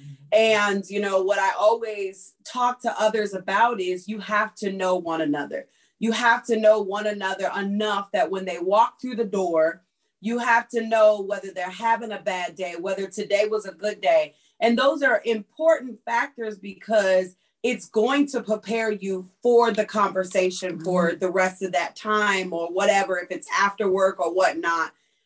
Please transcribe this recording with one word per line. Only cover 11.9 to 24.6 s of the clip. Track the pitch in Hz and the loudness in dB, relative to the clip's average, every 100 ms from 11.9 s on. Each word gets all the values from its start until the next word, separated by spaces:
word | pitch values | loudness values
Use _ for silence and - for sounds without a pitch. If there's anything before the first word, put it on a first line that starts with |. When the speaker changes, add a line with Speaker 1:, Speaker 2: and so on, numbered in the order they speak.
| 226 226 | 0 -2
Speaker 1:
a | 190 | -6
bad | 190 180 170 | -4 -4 -6
day, | 165 180 170 | -6 -8 -6
whether | 196 196 190 | -6 -4 -6
today | 214 202 202 214 | -6 -2 2 2
was | 214 202 | -2 -6
a | |
good | 160 208 196 | -6 -6 -2
day. | 180 160 151 _ _ - | 2 2 2 _ _ -2
And | 233 233 | 0 4
those | 277 311 | 2 2
are | 262 208 | 2 2
important | 233 220 - - 320 294 247 214 | 0 -4 -6 0 2 2 -2 -12
factors | 233 233 285 240 220 196 | -4 -2 -4 -6 -10 -10
because | 196 190 - 220 190 185 185 _ _ _ | -14 -12 -2 2 4 2 0 _ _ _
it's | 247 214 - | -4 -4 -4
going | 220 240 285 285 | 0 2 2 0
to | 233 | -2
prepare | 202 214 196 226 220 | -4 -4 -2 -2 -2
you | 202 190 185 185 _ | -4 -4 -6 -8 _
for | 240 240 226 | 4 6 4
the | 214 | 2
conversation | 208 214 196 190 185 196 185 180 185 165 | 0 0 0 0 -2 0 0 -2 -8 -6
for | 175 180 170 | -2 2 0
Speaker 2:
Mm-hmm. | - | 0
Speaker 1:
the | 185 | -2
rest | 185 185 - | 0 0 -2
of | 190 | -4
that | 175 160 | -2 -4
time | - 214 214 208 190 185 | -6 -2 0 2 0 -2
or | 170 170 | -4 -4
whatever, | 185 202 196 190 180 | 0 2 2 0 -4
if | - | -6
it's | 175 - 180 | -10 -4 0
after | 202 - 202 | 0 0 0
work | 190 190 190 | 2 2 2
or | 170 | -2
whatnot. | 185 170 165 | 2 2 0